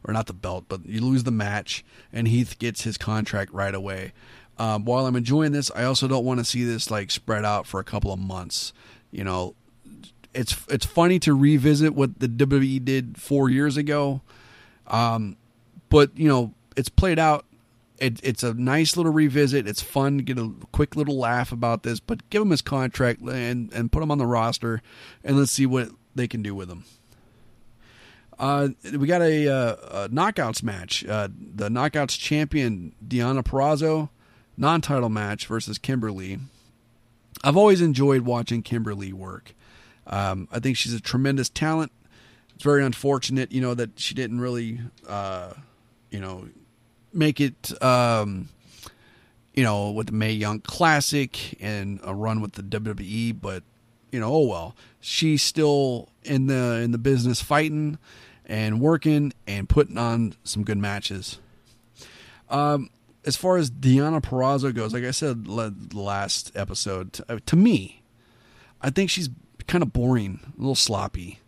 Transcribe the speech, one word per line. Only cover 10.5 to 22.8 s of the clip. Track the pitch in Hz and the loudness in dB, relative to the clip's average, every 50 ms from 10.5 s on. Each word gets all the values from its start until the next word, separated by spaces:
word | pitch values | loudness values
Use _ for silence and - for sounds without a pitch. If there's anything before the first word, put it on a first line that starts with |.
| - - - - | -4 -6 -4 -4
it's | 143 127 - | -4 -2 -2
funny | - - 170 170 175 185 175 | 0 2 4 6 6 4 4
to | - 160 143 | 4 4 6
revisit | 135 139 147 151 139 123 151 151 143 156 156 147 | 8 8 6 6 6 6 6 6 6 4 2 4
what | 143 135 123 98 - | 2 0 0 0 -2
the | 131 123 | -2 -2
W | 113 120 139 135 143 139 | 2 2 2 4 4 2
W | 135 135 135 | 2 2 0
E | 131 | -2
did | 123 131 135 135 123 117 - - | 0 0 0 -2 -2 -4 -12 -16
four | - - 143 139 135 127 | -4 0 2 2 4 4
years | 127 135 147 147 131 | 4 4 2 2 0
ago. | 147 147 147 147 147 143 139 139 139 _ _ - - - - - - - _ _ _ _ | 0 -2 0 0 0 0 0 -2 -4 _ _ -20 -20 -20 -20 -20 -20 -20 _ _ _ _
Um, | - 110 113 120 117 113 113 110 101 - _ _ _ _ _ _ _ _ - _ _ | -2 0 0 2 2 0 -2 -4 -6 -8 _ _ _ _ _ _ _ _ -20 _ _
but, | 151 151 143 143 - | 8 8 8 6 4
you | - 160 151 | 2 4 4
know, | 139 127 120 107 - _ _ _ - | 4 4 2 -2 -8 _ _ _ -4
it's | - 127 - | -4 -4 4
played | _ - 190 185 165 156 | _ 4 4 6 4 4
out. | 160 156 151 143 - _ _ _ _ _ _ _ _ _ _ - | 4 4 4 2 -2 _ _ _ _ _ _ _ _ _ _ -2
It, | 135 131 117 110 | -2 -2 -2 -2
it's | - 131 117 - 123 | -4 -4 -2 0 -2
a | 120 113 | -2 -2
nice | 120 123 127 135 156 160 156 - | 0 0 2 4 4 4 2 2
little | 180 170 160 | 2 2 4
revisit. | 151 156 156 143 127 147 147 131 135 139 107 | 4 4 4 4 4 4 4 4 4 0 0
It's | 101 104 - | -2 -6 -6
fun | - - - 139 135 139 143 139 | -8 -4 -2 0 2 2 2 0
to | |
get | 131 139 127 123 | -2 -2 -4 -4
a | 113 113 - - - - | -4 -6 -8 -12 -16 -6
quick | - - 147 - - | 0 0 0 0 0
little | 156 147 143 143 131 | -4 -2 -2 -2 -2
laugh | 123 117 120 123 120 - | 0 0 0 0 -2 -2
about | 127 117 120 117 117 104 | -4 -2 0 0 -2 -2
this, | - 113 117 107 | -2 -6 -6 -6
but | _ - 233 - - _ | _ -6 -8 -8 -8 _
give | - 208 | 0 2
him | 214 202 | 4 4
his | 165 135 | 2 2
contract | - - 143 135 | 0 -2 -2 -2